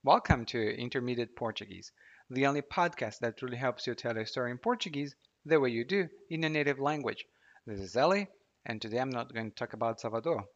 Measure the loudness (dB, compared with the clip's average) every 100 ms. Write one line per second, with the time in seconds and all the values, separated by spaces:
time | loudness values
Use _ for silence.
0 | 8 6 8 4 4 0 0 0 -2 -2
1 | -2 -2 -4 -4 -6 -6 -12 -14 -18 _
2 | -20 -20 _ 2 2 2 -2 0 0 0
3 | -6 -2 -4 -4 -8 -2 -2 -2 -4 -4
4 | -4 -4 -4 -2 -4 -2 -2 -2 -2 -4
5 | -6 -10 _ _ 4 4 4 0 0 0
6 | 0 -6 -8 -2 0 2 2 2 0 0
7 | -4 -6 -14 _ _ -20 -10 -8 -2 2
8 | 4 4 0 -12 _ _ -8 -6 -2 -2
9 | -2 -2 -4 -6 -8 -6 -8 -2 -2 0
10 | -2 0 2 0 -2